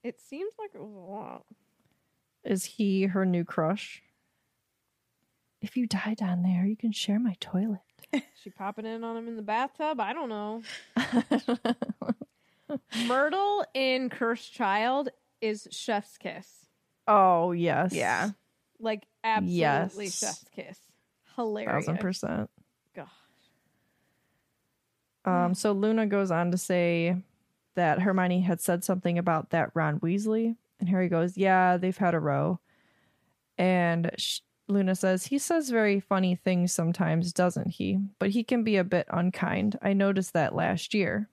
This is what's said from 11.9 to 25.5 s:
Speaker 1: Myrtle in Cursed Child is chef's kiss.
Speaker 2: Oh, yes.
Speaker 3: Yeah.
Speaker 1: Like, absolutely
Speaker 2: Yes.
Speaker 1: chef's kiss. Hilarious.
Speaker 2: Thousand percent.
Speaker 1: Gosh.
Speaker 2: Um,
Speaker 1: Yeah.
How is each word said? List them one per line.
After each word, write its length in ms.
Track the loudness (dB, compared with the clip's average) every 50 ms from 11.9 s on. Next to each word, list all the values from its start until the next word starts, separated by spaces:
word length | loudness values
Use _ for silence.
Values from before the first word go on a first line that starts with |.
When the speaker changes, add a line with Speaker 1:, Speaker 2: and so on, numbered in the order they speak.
| -8 _ -6 -6 -6 _ -6 _ _ _ _ _ _ _ _ _ -10 -10 _ _ -8 -6 -2
Speaker 1:
Myrtle 580 | 0 2 2 2 2 0 0 0 0 0 -2 -2 -4 _
in 340 | 0 0 2 2 0 -2 -4
Cursed 420 | -4 -4 -2 -2 -2 -4 -6 -18 -6
Child 580 | -4 -2 0 0 2 2 2 0 0 -2 -4 -8 _ _ _ _ _
is 280 | -4 -4 -4 -4 -8 -14
chef's 460 | -14 -10 -4 -2 -2 -2 -2 -6 -20 -14
kiss. 480 | -12 -12 -12 -12 -16 -20 -20 -20 _ _ _ _ _ _ _ _ _
Speaker 2:
Oh, 460 | 4 6 8 8 8 8 6 4 2 2
yes. 400 | 2 2 2 2 2 2 0 0
Speaker 3:
Yeah. 380 | 0 0 0 0 0 0 -2 -4 _ _ _ _ _ _ _ _ _
Speaker 1:
Like, 280 | -4 -4 -4 -4 -8 _ _ _ -4
absolutely 840 | -2 0 0 0 0 2 2 2 4 4 2 0 -2 -6 -8 -10
Speaker 2:
Yes. 120 | -8 -6 -4
Speaker 1:
chef's 260 | -4 -4 -6 -8 -14 -18 _
kiss. 240 | -16 -16 -16 -18 -20 _ _ _ _ _ _ _ _ _ _ -8
Hilarious. 500 | -6 -4 -4 -4 -4 -4 -2 -2 -2 -2
Speaker 2:
Thousand 140 | -2 -4 -2
percent. 500 | -2 -4 -4 -4 -6 -6 -4 -4 -6 -8 _ _ _ _ _ _ _ _ _
Speaker 1:
Gosh. 140 | -18 -18 -18 -20 _ _ _ _ _ _ _ _ _ _ _ _ _ _ _ _ _ _ _ _ _ _ _ _ _ _ _ _ _ _ _ _ _ _ _ _ _ _ _ _ _ _
Speaker 2:
Um, 80 | 0 2
Speaker 1:
Yeah. 200 | 2 2 2